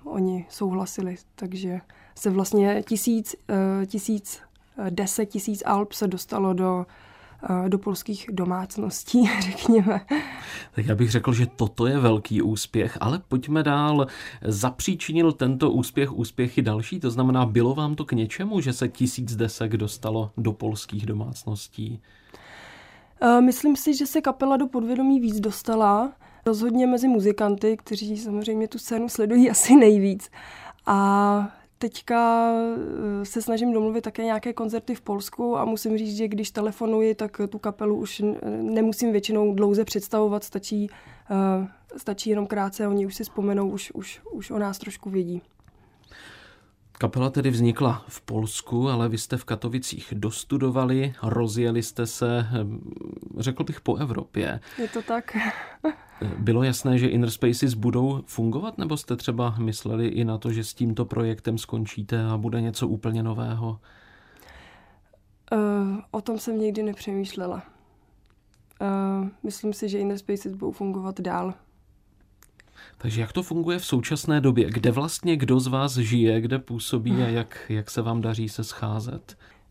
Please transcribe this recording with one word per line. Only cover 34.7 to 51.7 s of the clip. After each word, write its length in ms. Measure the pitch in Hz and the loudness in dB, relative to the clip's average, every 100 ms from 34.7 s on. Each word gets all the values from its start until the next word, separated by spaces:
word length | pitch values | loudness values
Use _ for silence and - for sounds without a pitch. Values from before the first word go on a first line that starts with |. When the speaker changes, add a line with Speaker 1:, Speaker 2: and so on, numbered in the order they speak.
| 226 - | -4 -4
Speaker 1:
v 60 | 233 | -8
Polsku 580 | - 202 196 - 240 233 | -4 -6 -6 -4 -2 0
a 60 | |
musím 340 | 226 220 220 220 | 0 -2 -2 -2
říct, 180 | 220 208 | -2 -4
že 120 | 220 | -2
když 220 | 208 208 | -2 -4
telefonuji, 640 | - 208 202 226 220 220 | -4 -4 -2 0 2 2
tak 260 | 214 214 - 202 | 0 -4 -4 -6
tu 100 | 214 | -4
kapelu 380 | 208 202 208 208 | -8 -2 -2 0
už 240 | 214 - | -4 -2
n-, 160 | 208 208 - 214 | -2 -2 -6 -4
nemusím 500 | 220 220 220 208 240 | -2 2 2 2 0
většinou 420 | 208 202 214 208 | 0 0 2 2
dlouze 300 | 196 208 202 | 4 4 4
představovat, 600 | 214 208 196 220 214 208 | 0 -4 -2 0 2 0
stačí, 460 | - 202 - 208 208 - - - - | -6 -10 -4 -4 -4 -8 -20 -20 -4
eh, 380 | 196 190 190 190 - _ 269 | 0 2 2 -2 -10 _ -10
stačí 340 | - 196 226 | -8 -4 0
jenom 160 | 208 202 | 0 0
krátce, 420 | 208 196 190 208 | -2 -2 -2 0
oni 180 | 202 196 | 0 -2
už 80 | |
si 100 | 190 | -6
vzpomenou, 440 | 214 - 202 202 196 | -8 -2 0 2 0
už, 240 | 196 - | -4 -8
už, 260 | - 190 - 440 | -12 -14 -16 -12
už 180 | 392 202 | -12 -6
o 80 | 233 | -4
nás 200 | 202 196 | -4 -6
trošku 320 | - - 202 | -12 -12 -4
vědí. 320 | 190 175 175 - _ - _ _ _ _ - - - - - _ _ _ - | -4 -2 -6 -10 _ -20 _ _ _ _ -20 -20 -20 -20 -20 _ _ _ -6
Speaker 2:
Kapela 280 | 113 123 131 | -4 0 0
tedy 200 | 143 135 | 2 0
vznikla 540 | 117 117 113 131 - - | 4 2 4 0 0 -8
v 120 | - | -18
Polsku, 680 | - 110 110 - - 120 131 | -6 -4 -4 -6 -4 0 0
ale 200 | 120 117 | 0 0
vy 100 | 110 | -2
jste 180 | - 123 | -4 -6
v 80 | |
Katovicích 680 | - 113 120 127 127 - - 107 | -4 -6 -4 -4 -6 -10 -8 -4
dostudovali, 960 | 107 - - 139 131 127 127 131 135 131 | -4 -6 -4 0 2 2 2 2 0 -2
rozjeli 600 | 110 110 117 110 117 | -2 0 0 2 2